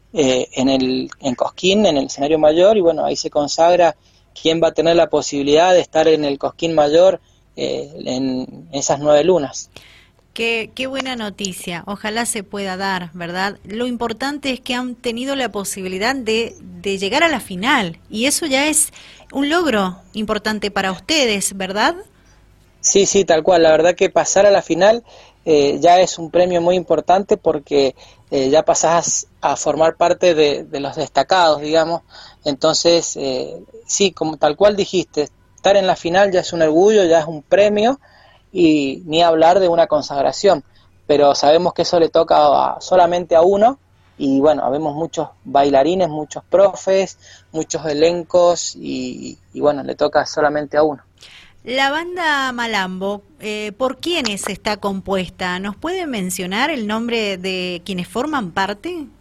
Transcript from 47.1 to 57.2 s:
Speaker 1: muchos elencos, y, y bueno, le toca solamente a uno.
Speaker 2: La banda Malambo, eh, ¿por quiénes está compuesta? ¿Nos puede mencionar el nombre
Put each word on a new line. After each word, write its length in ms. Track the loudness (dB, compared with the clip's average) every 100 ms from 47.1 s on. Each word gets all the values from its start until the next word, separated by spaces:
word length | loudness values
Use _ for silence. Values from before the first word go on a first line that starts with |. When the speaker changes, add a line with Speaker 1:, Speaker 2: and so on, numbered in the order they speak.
| -8 -20 -20 _
Speaker 1:
muchos 340 | -10 -6 -6 -4
elencos, 880 | 2 2 0 0 2 2 2 -6 -12
y, 640 | -10 -8 -8 -10 -14 -16 _
y 60 | -2
bueno, 240 | -2 -2
le 120 | -6 -4
toca 300 | -2 -2 -2
solamente 520 | -2 -2 -2 -4 0
a 60 |
uno. 200 | 0 -2 _ _ -20 -20 -20 _ -8
Speaker 2:
La 260 | -2 -2
banda 600 | -2 -6 -4 -2 -2 -4
Malambo, 680 | -4 -4 -4 -4 -6 -6 -8 -12 _
eh, 320 | -10 -8 -10 -6
¿por 200 | -6 -4
quiénes 500 | -4 -4 -4 -6 -8
está 300 | -6 -6 -4
compuesta? 840 | -4 -6 -4 -4 -6 -8 -6 -6
¿Nos 160 | -8 -8
puede 320 | -8 -6 -6
mencionar 640 | -6 -6 -8 -6 -4 -4
el 160 | -4 -4
nombre 500 | -6 -4 -4